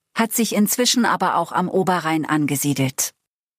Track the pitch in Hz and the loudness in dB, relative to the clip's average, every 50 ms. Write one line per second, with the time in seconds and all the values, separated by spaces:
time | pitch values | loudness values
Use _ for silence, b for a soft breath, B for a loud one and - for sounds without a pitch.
0 | _ _ - - 226 214 - - 226 - 180 196 214 - - - 247 240 - 247 | _ _ -2 0 0 0 2 0 0 0 2 0 0 2 2 0 2 2 2 2
1 | 233 - 160 175 190 170 - 170 170 - - - 185 - - 190 180 185 180 175 | 2 0 0 0 0 0 0 0 -2 -2 -2 -2 -2 0 0 0 0 2 0 0
2 | 156 160 156 160 151 - 156 151 147 135 143 135 - 143 143 143 135 131 - - | 0 0 -2 -2 0 0 0 0 0 0 -2 -2 0 0 0 0 0 -2 -2 -4
3 | - - - _ _ _ _ _ _ _ _ | -6 -6 -8 _ _ _ _ _ _ _ _